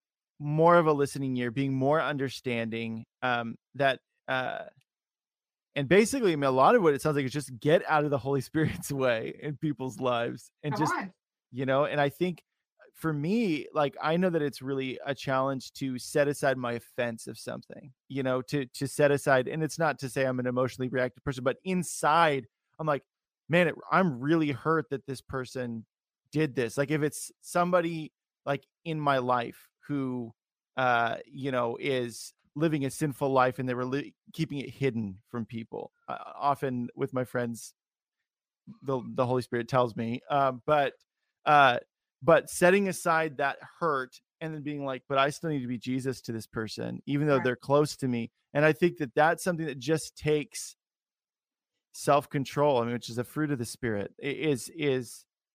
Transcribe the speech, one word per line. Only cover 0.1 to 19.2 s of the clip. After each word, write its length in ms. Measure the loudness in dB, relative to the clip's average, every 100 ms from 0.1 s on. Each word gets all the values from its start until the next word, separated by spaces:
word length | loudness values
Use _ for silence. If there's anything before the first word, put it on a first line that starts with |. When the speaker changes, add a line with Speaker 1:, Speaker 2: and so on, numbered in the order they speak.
| _ _ -10
Speaker 1:
more 380 | -2 4 8 8
of 100 | 6
a 60 |
listening 440 | 4 0 -2 -4 -2
ear, 120 | -2
being 240 | -2 0
more 260 | 0 2 2
understanding, 1040 | 0 -2 -4 -6 -4 -4 -4 -4 -6 -8 -14 _
um, 340 | -2 -2 -4 -10 _
that, 240 | 0 0 0 _ _ -6
uh, 320 | -4 -4 -6 -10 -18 _ _ _ _ _ _ _ _ _
and 140 | -4 4
basically, 440 | 6 6 4 2
I 40 | 2
mean, 80 |
a 60 | 4
lot 240 | 6 8
of 80 | 8
what 120 | 6
it 60 | 4
sounds 160 | 2 0
like 80 |
is 80 | 0
just 260 | -4 -8 -4
get 240 | 4 4 4
out 160 | 2
of 60 | 2
the 80 | 0
Holy 220 | 0 -2
Spirit's 500 | 0 0 0 0 -6
<laughs> 0 |
way 420 | 0 2 0 -2 -8
in 160 | -8 -4
people's 440 | -4 -4 -6 -4
lives 500 | -2 0 -2 -6 -14 _
and 120 | -6
Speaker 2:
Come 80 | -2
Speaker 1:
just, 120 | 0
Speaker 2:
on. 180 | -2 -6 -14 _ _ _
Speaker 1:
you 140 | -6 0
know, 200 | 2 2
and 140 | 0
I 100 | 0
think 320 | 0 -4 -4 _ _ _ _ -20
for 160 | -8 -4
me, 540 | -2 0 0 0 -2 -2
like, 240 | 0 0 0
I 140 | 0 2
know 100 | 2
that 140 | 2
it's 180 | -2 -4
really 380 | -6 -4 -4 -6 -6
a 80 |
challenge 580 | -6 -2 0 0 -2 -8
to 240 | -8 -6 -6
set 300 | -2 2 2
aside 300 | 2 0 0
my 140 | -2
offense 520 | -6 -6 -4 -4 -4 -12
of 120 | -12
something, 520 | -10 -12 -12 -18 -20 -20 -10
you 140 | -4
know, 200 | 0 0
to, 240 | -2 -4 -4
to 200 | -6 -4
set 240 | 2 4
aside, 380 | 4